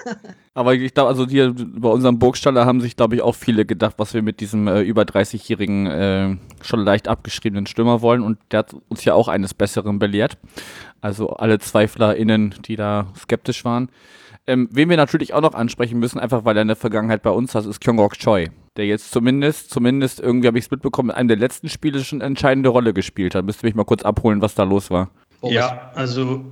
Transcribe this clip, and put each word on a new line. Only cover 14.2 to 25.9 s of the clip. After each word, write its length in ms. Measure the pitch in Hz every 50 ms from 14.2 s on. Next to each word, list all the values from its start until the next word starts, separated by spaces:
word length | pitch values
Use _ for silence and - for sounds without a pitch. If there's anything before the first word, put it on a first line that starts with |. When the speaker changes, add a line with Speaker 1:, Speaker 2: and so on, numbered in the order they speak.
| - - - - _
Speaker 2:
Ähm, 220 | - 127 127 123 113
wen 200 | 113 135 151 175
wir 80 | 175 160
natürlich 340 | 147 135 - 160 151 - -
auch 80 | 147
noch 140 | 156 156 -
ansprechen 440 | - 117 117 - - 120 117 117 120
müssen, 200 | 117 123 - -
einfach 260 | - 117 131 120 107
weil 120 | 117 107
er 60 | 104 107
eine 140 | 107 110
Vergangenheit 460 | - - 120 104 110 107 113 113 104 -
bei 80 | 113
uns 240 | 92 107 123 131 -
hat, 100 | 113 104
ist 160 | 104 104 -
Kyung-Gok 380 | - - 120 110 104 104 - -
Choi. 300 | - 123 107 95 82 80 - - _ _ _
Der 100 | - 104
jetzt 260 | 101 104 110 - - -
zumindest, 580 | 123 117 127 131 139 143 147 151 - - -
zumindest 500 | - 127 117 123 131 139 135 127 - -
irgendwie, 260 | - 123 120 127 120
hab 100 | 120 113
ich's 140 | 123 - -
mitbekommen, 400 | - 131 - 139 - - 127 113
in 60 | -
einem 120 | - 127 117
der 100 | 110 104
letzten 320 | 117 127 - - - 156
Spiele 340 | - - - 156 139 139 135
schon 160 | - 151 139
eine 80 | - 139
entscheidende 400 | 139 - - 143 131 135 135 131
Rolle 240 | 117 123 120 113 95
gespielt 420 | 95 92 - - - 95 90 -
hat. 120 | 95 92
Müsst 160 | 98 107 - -
ihr 60 | 117
mich 60 | 107
mal 100 | 110 101
kurz 180 | - 113 101 -
abholen, 400 | 104 104 - - 113 107 101 107
was 120 | 104 -
da 80 | - 101
los 260 | 95 98 101 98 -
war. 180 | 95 90 92 95 - _ _ _ _ _ - 123 120
Speaker 3:
Ja, 380 | 117 120 127 127 - - -